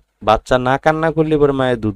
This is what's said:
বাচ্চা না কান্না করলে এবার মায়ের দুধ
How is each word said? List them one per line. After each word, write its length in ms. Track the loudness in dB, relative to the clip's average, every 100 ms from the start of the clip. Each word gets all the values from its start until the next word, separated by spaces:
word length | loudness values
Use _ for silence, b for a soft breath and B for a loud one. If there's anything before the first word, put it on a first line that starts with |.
| -16 _
বাচ্চা 340 | 0 0 0 0
না 200 | 0 0
কান্না 340 | 0 0 -2
করলে 240 | 0 0 2
এবার 180 | 2
মায়ের 280 | 2 -2 -2
দুধ 140 | -4